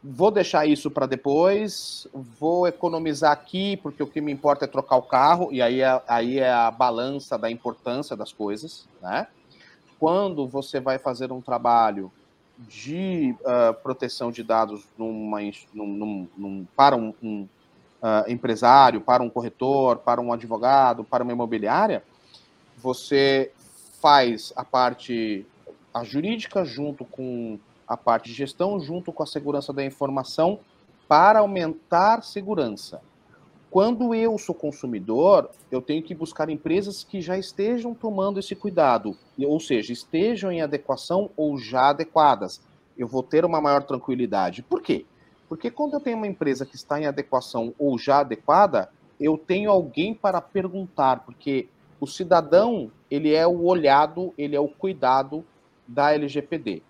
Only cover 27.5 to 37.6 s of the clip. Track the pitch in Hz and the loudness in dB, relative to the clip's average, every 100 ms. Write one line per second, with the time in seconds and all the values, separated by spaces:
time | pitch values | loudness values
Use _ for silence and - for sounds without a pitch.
27.5 | 104 _ _ - 120 - 113 117 120 139 | -12 _ _ -8 -2 0 0 -2 -10 -10
28.5 | - 185 202 143 175 185 - 151 147 143 | -4 -4 -4 -6 -10 -10 -8 -8 -6 -4
29.5 | 143 139 139 135 - 139 135 131 - 165 | -4 -4 -6 -8 -6 -4 -4 -6 0 0
30.5 | 208 _ _ _ _ _ 151 190 214 208 | 0 _ _ _ _ _ 6 8 6 2
31.5 | 190 160 160 _ 170 202 233 - 208 190 | 0 -4 -6 _ 2 2 2 -4 -10 -6
32.5 | 196 127 101 - - _ _ _ _ _ | -4 -4 -6 -14 -20 _ _ _ _ _
33.5 | _ _ 185 214 233 240 226 226 214 - | _ _ 4 4 2 -2 0 0 -2 -6
34.5 | 170 151 143 127 107 95 117 180 185 - | -6 -8 -8 -8 -6 -2 2 6 6 4
35.5 | - _ 127 123 156 160 165 160 - 156 | -16 _ -8 -4 -6 -6 -10 -10 -6 -6
36.5 | 147 156 175 196 196 - 196 160 190 190 | -4 -2 -2 -2 -12 -12 -10 -6 -6 -6
37.5 | - | -4